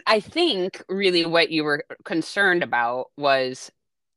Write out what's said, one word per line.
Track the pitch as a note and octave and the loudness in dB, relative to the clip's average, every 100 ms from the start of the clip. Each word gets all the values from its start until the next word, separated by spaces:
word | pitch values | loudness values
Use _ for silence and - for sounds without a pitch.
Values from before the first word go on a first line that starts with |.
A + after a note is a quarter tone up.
| - | 0
I | A3 | 0
think | - D#4+ E4+ G3 F#3 - - | 0 0 0 0 -4 -6 -8
really | F#3+ F#3+ F3 E3 | -2 2 2 2
what | E3 D3+ | 2 2
you | D#3 | 0
were | D3+ D3 - - | -2 -2 -6 -14
concerned | - E3+ - G3+ G3 F3 | -6 -4 -4 0 2 2
about | B2+ A#2+ A#2+ B2+ - - | 0 0 0 -2 -8 -4
was, | C#3+ C3+ B2+ C3 - _ _ _ _ | 2 2 0 -8 -16 _ _ _ _